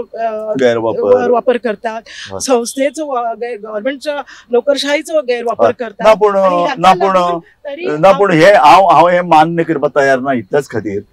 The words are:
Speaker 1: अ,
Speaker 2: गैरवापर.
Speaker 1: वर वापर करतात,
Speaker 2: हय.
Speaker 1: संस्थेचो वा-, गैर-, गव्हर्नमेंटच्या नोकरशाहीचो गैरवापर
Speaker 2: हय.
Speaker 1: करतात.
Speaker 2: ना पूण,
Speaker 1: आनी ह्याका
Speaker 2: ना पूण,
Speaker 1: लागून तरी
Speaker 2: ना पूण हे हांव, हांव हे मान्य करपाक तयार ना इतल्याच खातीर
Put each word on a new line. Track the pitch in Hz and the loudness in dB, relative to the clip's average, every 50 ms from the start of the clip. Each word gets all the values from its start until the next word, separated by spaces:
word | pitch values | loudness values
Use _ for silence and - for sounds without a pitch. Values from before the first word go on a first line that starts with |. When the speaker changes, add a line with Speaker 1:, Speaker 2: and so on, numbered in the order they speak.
| 240 196 - | -2 -6 -8
Speaker 1:
अ, | 226 226 226 220 214 214 214 214 - | -8 -6 -6 -6 -6 -6 -6 -2 0
Speaker 2:
गैरवापर. | 127 120 117 117 113 113 110 - | 2 2 2 0 -2 -2 -2 -2
Speaker 1:
वर | - 101 101 101 240 240 | 2 2 2 2 2 0
वापर | 240 233 - - 240 240 | 0 0 0 0 -2 -2
करतात, | - 240 208 - - 226 220 226 220 - | -4 -6 -8 -6 -8 -8 -8 -10 -12 -16
Speaker 2:
हय. | - - - - 190 190 | -18 -20 -16 -14 -12 -10
Speaker 1:
संस्थेचो | 185 - 269 233 240 226 - 269 269 294 247 302 311 | -4 -2 -2 -2 -2 -4 -6 -4 -4 -4 -4 -6 -8
वा-, | 294 269 240 240 233 233 | -6 -6 -6 -6 -6 -8
गैर-, | 214 240 240 247 208 | -8 -8 -10 -10 -12
गव्हर्नमेंटच्या | 202 220 214 208 208 262 285 269 - 302 294 285 269 - - - - _ | -12 -12 -10 -8 -6 -6 -8 -6 -8 -8 -8 -8 -10 -12 -18 -20 -8 _
नोकरशाहीचो | 240 240 - - 285 269 285 285 285 311 311 - 330 311 | -2 0 0 0 -2 -2 -2 -2 -2 -4 -4 -4 -4 -4
गैरवापर | 285 240 294 294 233 233 220 - 233 | -2 -2 -4 -4 -4 -6 -2 0 0
Speaker 2:
हय. | 226 - - | 0 0 -2
Speaker 1:
करतात. | 247 220 208 - - | -8 -12 -8 0 2
Speaker 2:
ना | 214 220 | 4 4
पूण, | 185 208 208 196 | 4 2 0 2
Speaker 1:
आनी | 196 190 190 180 | 2 2 2 2
ह्याका | 180 175 190 - 170 | 0 -2 -2 -2 0
Speaker 2:
ना | 170 185 190 | 2 2 2
पूण, | 180 190 190 190 | 4 2 0 2
Speaker 1:
लागून | 185 175 175 175 170 | 0 0 0 -2 -4
तरी | 170 _ _ _ - 285 285 320 349 | -8 _ _ _ -14 -14 -12 -8 -6
Speaker 2:
ना | - 151 151 165 190 | -6 -2 2 4 4
पूण | 190 185 202 196 | 4 4 2 2
हे | 175 156 165 196 208 | 4 6 6 6 6
हांव, | 185 151 147 156 185 196 180 | 6 4 4 4 4 4 4
हांव | 160 151 165 175 | 4 4 4 4
हे | 180 180 | 2 0
मान्य | 180 175 165 156 151 165 170 170 165 | 0 2 4 4 4 2 0 -2 -4
करपाक | 165 160 143 135 147 - | -4 -2 -2 -2 -2 0
तयार | 147 139 139 135 127 | 0 2 2 0 0
ना | 127 139 135 | 0 -2 -4
इतल्याच | 123 110 - - 147 139 - | -4 -4 -4 -4 -4 -4 -4
खातीर | - 113 98 107 98 101 - _ | -8 -8 -6 -6 -8 -8 -10 _